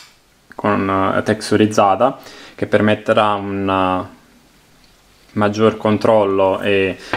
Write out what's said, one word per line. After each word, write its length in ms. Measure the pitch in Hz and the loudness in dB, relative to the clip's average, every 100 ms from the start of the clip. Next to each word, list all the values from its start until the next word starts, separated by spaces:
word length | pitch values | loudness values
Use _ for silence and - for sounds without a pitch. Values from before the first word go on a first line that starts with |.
| - _ _ _ _ | -16 _ _ _ _
con, 640 | - 107 101 95 95 95 101 | -8 -4 -2 -2 -2 -2 -2
eh, 60 | |
texturizzata, 960 | 107 113 - 104 107 107 101 95 127 - - - - | -2 -4 0 2 2 2 2 2 0 -2 -12 -20 -20
che 140 | - - | -10 -2
permetterà 680 | 104 104 107 - 110 107 | 0 2 0 0 0 0
un, 340 | 104 98 98 98 | 0 -4 -4 -2
eh, 480 | 95 92 92 87 - _ _ _ _ _ _ _ _ _ _ _ | 0 0 -2 -6 -14 _ _ _ _ _ _ _ _ _ _ _
maggior 460 | 107 104 104 110 107 | -4 -2 2 0 2
controllo 840 | 110 104 - 110 98 98 95 95 | 0 0 2 2 2 2 0 0
e, 340 | 104 98 95 90 - | 0 0 0 -4 -8